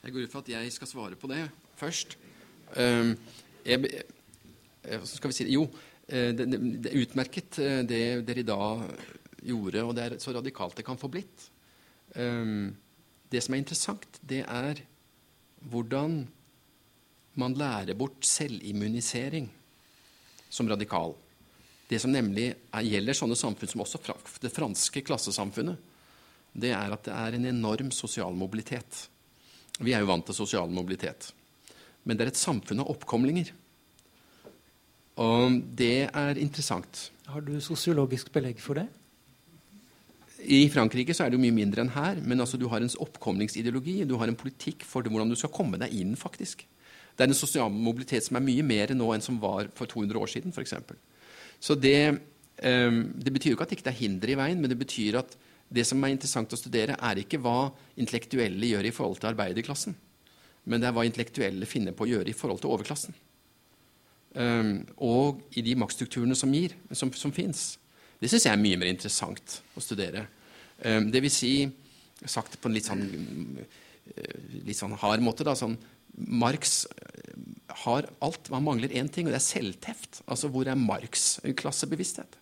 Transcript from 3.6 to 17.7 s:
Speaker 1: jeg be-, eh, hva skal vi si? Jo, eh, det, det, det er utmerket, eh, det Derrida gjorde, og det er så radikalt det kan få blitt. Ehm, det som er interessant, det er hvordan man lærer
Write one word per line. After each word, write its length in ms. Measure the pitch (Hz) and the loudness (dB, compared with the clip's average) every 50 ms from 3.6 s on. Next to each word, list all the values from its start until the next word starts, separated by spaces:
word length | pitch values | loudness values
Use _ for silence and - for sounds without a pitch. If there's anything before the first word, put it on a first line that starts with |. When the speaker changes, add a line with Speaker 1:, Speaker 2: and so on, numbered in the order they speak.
| - | 0
Speaker 1:
jeg 160 | 120 123 131 | 2 2 2
be-, 220 | 135 - - - - - - - _ - - - _ - - - - _ _ _ - | 2 -2 -4 -6 -12 -14 -20 -20 _ -20 -20 -20 _ -20 -20 -20 -20 _ _ _ -8
eh, 140 | - 107 110 | -6 -6 -6
hva 80 | 90 - | -6 -8
skal 220 | - - - 139 | -12 -6 -6 -4
vi 60 | 127 - | -4 -2
si? 80 | 123 - 131 | 0 2 2
Jo, 100 | 139 160 139 - - - - - - _ | 2 2 0 -4 -14 -20 -20 -20 -20 _
eh, 240 | - 139 127 120 120 117 | -6 -2 0 0 2 2
det, 80 | 117 127 127 | 0 0 0
det, 80 | 127 110 123 123 113 117 117 | 0 0 0 -2 -2 -2 -4
det 60 | - | 0
er 100 | 135 139 | 2 2
utmerket, 580 | 120 - - 131 127 254 - 190 - - - - | 0 2 0 -2 -2 -2 -6 -10 -10 -8 -4 -2
eh, 220 | 143 139 139 131 127 113 | 0 0 0 0 0 0
det 120 | 120 113 117 117 123 123 117 | 0 0 0 0 0 -2 -2
Derrida 300 | 113 120 127 123 110 104 101 101 107 110 117 110 87 - - - - - - - - - - - | -2 -4 -2 0 0 0 0 0 0 -2 -4 -6 -8 -10 -12 -14 -18 -20 -20 -20 -20 -20 -14 -6
gjorde, 380 | - 123 113 101 92 87 104 113 | -4 -4 -2 -4 -2 -2 -2 -2
og 120 | 120 120 | -2 -2
det 60 | 120 120 | -4 -4
er 120 | 120 120 123 | -6 -8 -8
så 120 | - 139 123 | -8 -6 -6
radikalt 420 | 120 123 139 135 - 98 87 - | -6 -6 -8 -6 -6 -8 -8 -8
det 80 | - 113 | -10 -8
kan 120 | - 131 123 | -8 -8 -8
få 80 | - 135 | -8 -8
blitt. 380 | 135 180 190 - - - - - _ _ _ _ _ _ - _ _ _ _ _ - | -8 -8 -10 -12 -18 -20 -20 -20 _ _ _ _ _ _ -20 _ _ _ _ _ -8
Ehm, 540 | - 123 120 120 117 113 110 107 104 101 98 98 - _ _ _ _ _ _ _ _ _ - | -4 -4 -2 -2 -2 -2 -2 -2 -2 -4 -4 -6 -10 _ _ _ _ _ _ _ _ _ -4
det 100 | - 120 117 | -2 -2 -2
som 120 | - 131 | 0 -2
er 80 | 135 139 | -4 -2
interessant, 560 | 143 165 - - - 202 202 - - - - | -4 -4 -4 -2 -4 -4 -8 -10 -20 -20 -20
det 220 | - 135 131 135 131 | -10 -6 -6 -6 -6
er 380 | - 120 120 127 143 151 143 - - - _ _ _ _ _ _ _ _ _ _ _ _ - - | -4 -6 -4 -4 -4 -6 -6 -10 -20 -20 _ _ _ _ _ _ _ _ _ _ _ _ -20 -14
hvordan 540 | 135 117 120 117 113 131 139 143 156 165 151 127 120 - _ _ _ _ _ _ _ _ _ _ _ _ _ _ _ _ _ _ _ _ | -6 -4 -4 -4 -2 -2 -2 0 0 -2 -4 -6 -8 -12 _ _ _ _ _ _ _ _ _ _ _ _ _ _ _ _ _ _ _ _
man 220 | - 127 127 131 | -2 -2 -2 0
lærer 400 | 139 147 139 | 0 -2 -2